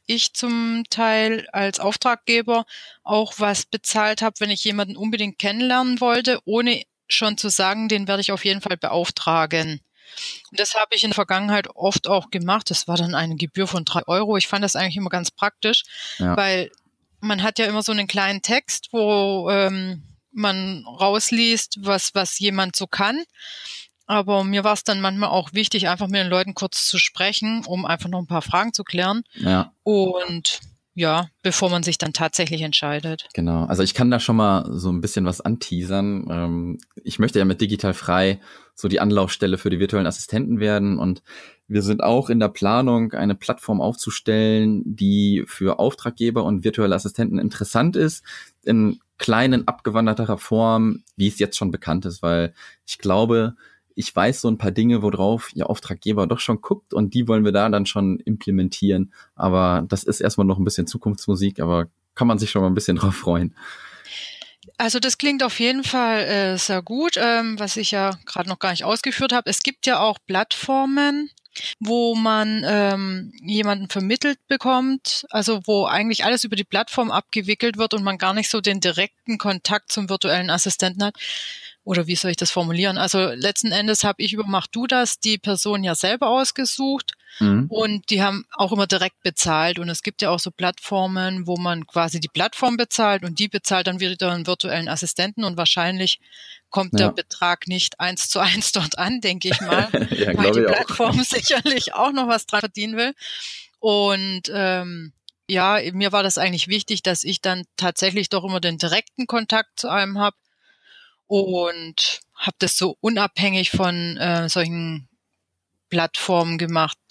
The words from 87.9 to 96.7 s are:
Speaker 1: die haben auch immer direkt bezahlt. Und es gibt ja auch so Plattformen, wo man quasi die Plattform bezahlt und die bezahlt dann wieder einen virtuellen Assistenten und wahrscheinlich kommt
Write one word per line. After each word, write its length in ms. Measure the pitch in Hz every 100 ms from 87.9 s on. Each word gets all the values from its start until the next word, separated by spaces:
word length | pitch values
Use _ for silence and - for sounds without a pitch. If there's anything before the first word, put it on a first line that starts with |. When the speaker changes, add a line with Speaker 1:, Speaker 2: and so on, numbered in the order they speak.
| 208 -
Speaker 1:
die 100 | 202
haben 220 | 196 196 -
auch 200 | - 190
immer 140 | 208 196
direkt 360 | 190 185 _
bezahlt. 560 | 185 - - 156 165 175
Und 100 | 175
es 140 | 165
gibt 180 | - -
ja 80 | 202
auch 100 | 170
so 100 | 185
Plattformen, 960 | - 180 - - 196 190 185 185 190 175
wo 100 | 175
man 300 | 180 170 156
quasi 340 | 175 165 160
die 80 | 156
Plattform 480 | - 208 - 254 233
bezahlt 460 | 233 - 214 196
und 140 | 180 160
die 100 | 208
bezahlt 380 | 202 - 185 180
dann 140 | 180
wieder 320 | 185 180 180
einen 140 | 175 165
virtuellen 420 | 180 185 165 165
Assistenten 560 | 160 170 - 190 214
und 120 | 202 170
wahrscheinlich 640 | 165 - 170 185 185 - _ - - -
kommt 260 | -